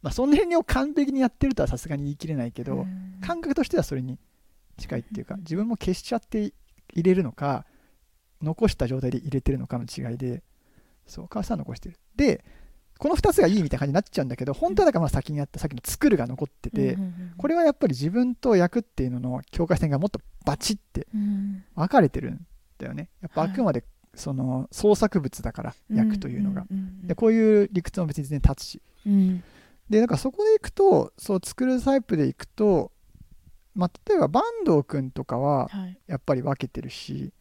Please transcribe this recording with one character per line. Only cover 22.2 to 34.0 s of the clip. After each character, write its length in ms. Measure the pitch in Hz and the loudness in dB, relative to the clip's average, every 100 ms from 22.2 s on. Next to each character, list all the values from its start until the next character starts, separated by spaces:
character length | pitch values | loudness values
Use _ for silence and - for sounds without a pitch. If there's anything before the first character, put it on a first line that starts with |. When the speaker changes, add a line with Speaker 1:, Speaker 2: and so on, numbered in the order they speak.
Speaker 1:
る 100 | 127 | -6
ん 160 | - 175 - _ _ | -8 -12 -20 _ _
だ 80 | 127 | -12
よ 80 | |
ね。 160 | 135 165 _ | -10 -12 _
や 80 | 170 | -8
っ 40 | |
ぱ 80 | - | -2
あ 60 | 170 | -2
く 120 | 190 | 0
ま 120 | 226 | 0
で 100 | 120 - _ _ | 0 -4 _ _
そ 180 | - - | -12 -6
の 340 | 135 127 127 135 | -4 -2 -4 -6
創 240 | - 208 | 0 4
作 260 | 202 214 190 | 4 4 2
物 220 | 135 - | -2 -6
だ 100 | - | -10
か 100 | - | -8
ら、 80 | - | -10
Speaker 2:
は 60 | - _ | -12 _
い。 60 | 220 | 0
Speaker 1:
役 220 | 220 208 | 2 0
と 100 | - | -4
い 100 | - | -2
う 40 | |
の 100 | 202 | -2
が。 140 | 190 185 | -2 -6
Speaker 2:
う 40 | |
ん 20 | 190 | -8
う 40 | |
ん 20 | |
う 40 | 190 | -8
ん 20 | - | -10
う 20 | |
ん。 20 | 185 | -6
Speaker 1:
で、 80 | |
こ 120 | 170 226 | 2 4
う 60 | |
い 320 | 226 220 214 | 6 6 6
う 40 | 202 | 4
理 120 | 190 | 0
屈 180 | 165 - | -4 -4
も 60 | 170 | -4
別 120 | 156 | -4
に 60 | |
全 160 | 139 147 | -4 0
然 100 | - | 0
立 140 | 139 | -2
つ 40 | - | -10
し。 140 | - _ _ 208 | -16 _ _ 2
Speaker 2:
う 40 | |
ん。 320 | 202 190 185 - - _ _ - | 4 4 0 -6 -20 _ _ 0
Speaker 1:
で、 100 | 214 | 4
な 60 | |
ん 20 | 233 | 4
か 120 | - | 2
そ 120 | 262 | -2
こ 140 | 285 | 0
で 100 | 427 | 4
い 40 | 440 | 4
く 100 | - | 2
と、 420 | - 392 165 - _ | 4 6 6 4 _
そ 180 | - 185 | -2 -2
う 40 | |
作 240 | - - 254 | -2 -2 0
る 140 | 254 | 2
タ 140 | 262 269 | 2 2
イ 60 | |
プ 140 | 233 170 | 2 0
で 120 | 135 | 0
い 60 | |
く 120 | - - | -2 -12
と、 460 | - 214 175 - _ _ - - - - - _ | 0 4 4 2 _ _ -20 -20 -20 -20 -20 _
ま 120 | - 180 | -4 -4
あ、 40 | - | -4